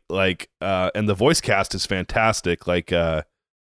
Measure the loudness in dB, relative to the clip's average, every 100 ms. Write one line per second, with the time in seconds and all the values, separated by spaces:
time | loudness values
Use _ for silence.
0 | -4 -2 0 -2 -8 _ -2 0 0 0
1 | 0 2 2 2 2 0 0 -4 -4 -4
2 | -2 2 2 2 -2 -2 0 -2 0 0
3 | 0 -2 -6 _ _ _ _